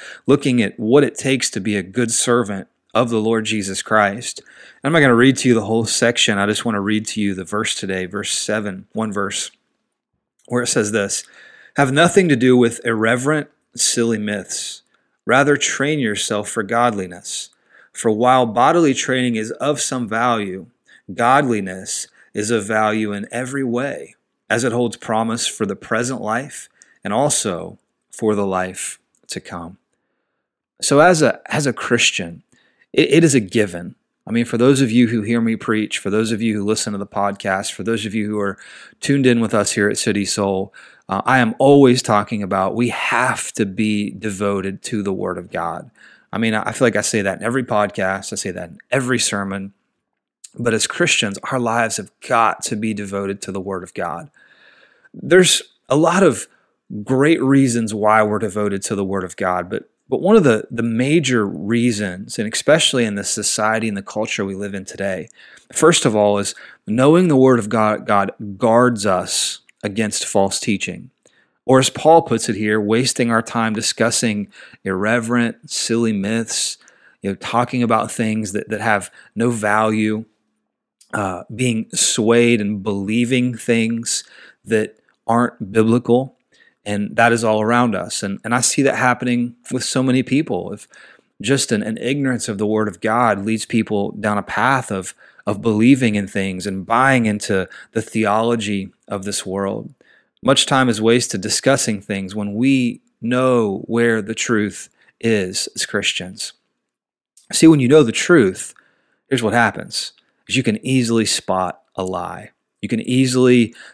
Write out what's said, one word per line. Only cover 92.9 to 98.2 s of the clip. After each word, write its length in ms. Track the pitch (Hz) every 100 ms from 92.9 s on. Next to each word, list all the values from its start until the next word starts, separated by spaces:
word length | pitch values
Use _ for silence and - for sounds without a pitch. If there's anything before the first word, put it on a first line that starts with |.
| 90
God 420 | 110 117 120 98
leads 220 | 101 110 -
people 460 | 113 107 104 101
down 260 | 104 107 104
a 40 |
path 480 | - - 120 135 -
of, 240 | 95 87 - - - -
of 140 | 104
believing 540 | 110 107 120 131 120
in 120 | 104 95
things 400 | 104 98 92 98
and 200 | 95 92
buying 400 | 117 135 131 110
into 420 | 107 - 98 90 - -
the 80 | 113
theology 920 | - 110